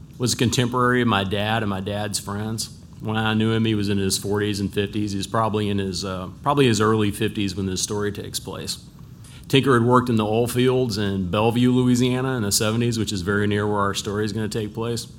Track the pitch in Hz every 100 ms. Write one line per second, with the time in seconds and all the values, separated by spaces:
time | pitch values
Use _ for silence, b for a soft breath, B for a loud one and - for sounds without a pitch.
0 | - - 123 - 120 - 120 123 123 123
1 | 117 101 95 101 107 113 104 95 98 101
2 | 104 95 101 101 110 113 - - - -
3 | 110 110 110 107 110 113 113 104 101 101
4 | 95 - 101 104 104 98 98 104 98 107
5 | 104 98 92 113 110 107 104 101 98 85
6 | 95 92 104 - 143 143 127 107 107 110
7 | 104 101 110 110 98 92 95 92 - 104
8 | 104 98 101 - - 80 - - - -
9 | - B B B - 135 143 120 120 123
10 | 123 110 107 110 117 123 127 127 127 104
11 | 101 98 90 107 113 120 123 127 123 123
12 | 127 127 131 127 101 - 110 113 120 113
13 | 101 101 87 101 104 104 104 104 98 92
14 | 110 104 107 107 107 113 107 113 117 117
15 | -